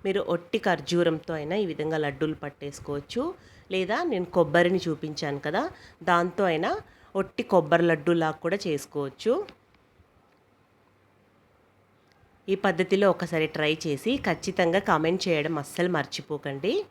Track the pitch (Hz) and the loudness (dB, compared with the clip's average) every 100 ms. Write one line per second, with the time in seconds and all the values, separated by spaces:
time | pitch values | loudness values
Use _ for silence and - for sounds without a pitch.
0 | 196 190 - 170 - 220 202 165 143 175 | -2 -2 -2 -4 -2 -2 0 0 0 2
1 | 165 160 - 160 151 196 196 156 156 160 | 4 2 -4 -8 -4 -2 -2 -4 -2 0
2 | 147 135 156 151 147 - 143 - - 143 | -2 -2 -4 -2 -10 -10 -14 -12 -8 -8
3 | 143 233 320 370 - - - 190 185 247 | -6 -4 -4 -8 -20 -20 -6 -4 -2 -2
4 | 349 196 175 180 156 170 175 185 165 151 | 0 -2 0 2 4 4 4 2 0 -4
5 | 156 147 151 143 151 180 320 - - - | -6 -6 -6 -4 -2 -2 -4 -8 -20 -8
6 | 170 175 180 175 190 160 202 403 - - | 0 2 2 0 0 2 0 -2 -8 -20
7 | - 196 190 - 233 185 147 165 170 160 | -6 -4 -4 -6 2 2 6 4 4 2
8 | 151 170 160 151 170 202 180 147 - 147 | 2 2 0 -2 -4 -2 -2 -4 -4 -6
9 | 139 - 214 294 415 - _ _ _ _ | -6 -4 0 0 -2 -14 _ _ _ _
10 | _ _ _ _ _ _ _ _ _ _ | _ _ _ _ _ _ _ _ _ _
11 | _ _ _ _ _ _ _ _ _ _ | _ _ _ _ _ _ _ _ _ _
12 | _ _ _ _ - 190 196 170 185 190 | _ _ _ _ -4 0 2 2 2 4
13 | 202 170 170 160 156 156 151 156 165 139 | 4 4 0 0 0 0 0 0 -2 -2
14 | 220 262 - 156 - 185 170 185 - 160 | -2 0 0 -2 -2 2 2 2 2 2
15 | 160 185 185 156 151 156 143 - 180 165 | 2 0 0 0 0 -4 -6 -2 0 0
16 | 139 - - 147 143 139 180 370 392 | -2 -8 -8 -8 -6 -4 -2 -2 -6